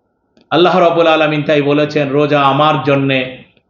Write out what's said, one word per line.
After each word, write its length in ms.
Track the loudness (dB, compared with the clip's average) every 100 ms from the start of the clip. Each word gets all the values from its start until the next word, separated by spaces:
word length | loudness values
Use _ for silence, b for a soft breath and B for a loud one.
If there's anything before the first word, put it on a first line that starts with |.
| _ _ _ _ -6
আল্লাহ 280 | 0 2 2
রাব্বুল 280 | 2 2 2
আলামিন 360 | 2 0 -2
তাই 180 | -2 0
বলেছেন, 480 | 0 0 -2 -2 -2
"রোজা 320 | -2 0 2
আমার 420 | 0 2 0 0
জন্যে 540 | 0 0 0 -2 -4 -12 -20 _ _